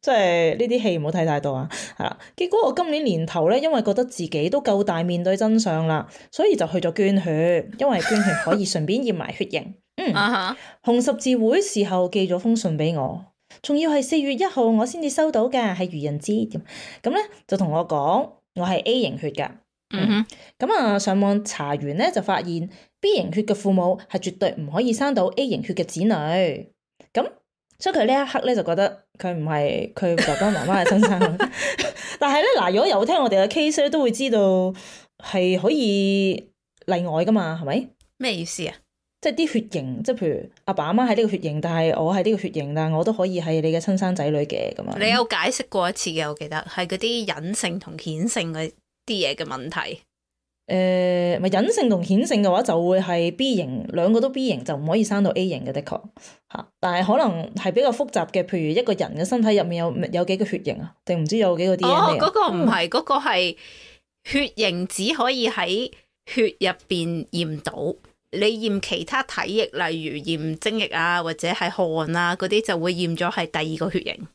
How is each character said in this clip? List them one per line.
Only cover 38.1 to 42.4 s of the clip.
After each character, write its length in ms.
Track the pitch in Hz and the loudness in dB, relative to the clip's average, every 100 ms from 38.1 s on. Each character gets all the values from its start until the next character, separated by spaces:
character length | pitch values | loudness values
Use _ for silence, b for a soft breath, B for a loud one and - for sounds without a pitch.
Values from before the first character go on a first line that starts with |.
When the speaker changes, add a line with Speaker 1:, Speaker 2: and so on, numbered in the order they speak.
| _ | _
Speaker 2:
咩 160 | 254 | -6
意 120 | 185 170 | -4 -6
思 200 | - 165 | -6 -8
啊？ 80 | - _ _ _ _ | -10 _ _ _ _
Speaker 1:
即 100 | 214 | -4
係 60 | 214 | 0
啲 120 | 330 | 0
血 160 | 233 220 | 0 -2
型， 320 | 165 131 127 | -6 -6 -4
即 120 | 220 | -2
係 20 | 240 | 0
譬 120 | 170 | 0
如 200 | 131 - _ | -2 -6 _
阿 100 | - | -4
爸 120 | 190 151 | -2 0
阿 80 | |
媽 100 | 202 | 2
係 120 | 247 220 | 2 2
呢 60 | |
個 60 | 220 | 2
血 120 | 185 | 0
型， 180 | 160 151 | -4 -4
但 160 | 165 165 | -2 0
係 260 | 160 - | 2 2
我 140 | 160 196 | 0 2
係 80 | |
呢 80 | 190 | 0
個 60 | |
血 160 | 208 | 0